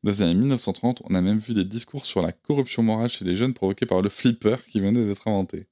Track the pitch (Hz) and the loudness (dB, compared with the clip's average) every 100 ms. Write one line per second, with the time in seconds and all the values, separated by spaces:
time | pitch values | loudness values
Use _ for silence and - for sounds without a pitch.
0 | 101 101 92 87 135 127 - 92 117 123 | 0 2 2 4 2 0 -2 -2 -2 -4
1 | - 92 92 107 107 110 95 110 - 143 | -2 0 2 0 0 -2 -2 -4 -8 -8
2 | - - 85 - _ 143 131 - 113 110 | -4 -2 -2 -6 _ 0 0 0 2 2
3 | 117 - 92 90 127 123 95 98 - 92 | -2 -2 -2 0 0 0 -2 -2 0 2
4 | 101 - 123 113 107 123 - 107 98 120 | 0 2 0 2 0 0 -2 0 2 2
5 | 107 101 - 101 95 - - | 0 -2 -2 -2 -2 -6 -14